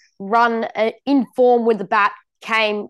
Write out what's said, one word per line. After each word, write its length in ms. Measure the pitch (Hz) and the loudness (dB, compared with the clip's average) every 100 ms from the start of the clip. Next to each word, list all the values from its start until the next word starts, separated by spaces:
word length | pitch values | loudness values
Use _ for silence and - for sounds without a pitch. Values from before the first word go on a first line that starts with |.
| _ - | _ -16
run, 460 | 196 233 233 226 226 | -2 0 2 0 -6
uh, 160 | - 220 - - | -4 -4 -4 -2
in 200 | 277 220 - | 0 0 2
form 280 | 247 240 | 2 4
with 140 | 226 202 | 2 -2
the 60 | |
bat 260 | 190 220 208 - _ _ | -2 0 0 -4 _ _
came 480 | - 226 214 208 | -4 -2 0 -2